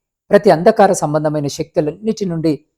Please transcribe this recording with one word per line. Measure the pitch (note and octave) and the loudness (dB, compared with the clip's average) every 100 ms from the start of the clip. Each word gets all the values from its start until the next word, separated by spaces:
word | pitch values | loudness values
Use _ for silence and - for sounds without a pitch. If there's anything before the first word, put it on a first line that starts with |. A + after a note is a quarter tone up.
| _ _ - | _ _ 0
ప్రతి | G#3 G#3 | 2 4
అంధకార | D#3+ F3+ A3 G3 | 2 2 4 2
సంబంధమైన | F3+ D#3 D3+ D3+ D3+ C#3+ | 2 -2 -2 -2 -2 -4
శక్తులన్నిటి | - D3+ - D#3 F3+ G#3+ A3 F#3+ | -6 -6 -4 -4 -4 -6 -4 -4
నుండి | E3 D#3+ C#3+ _ | -2 -2 -4 _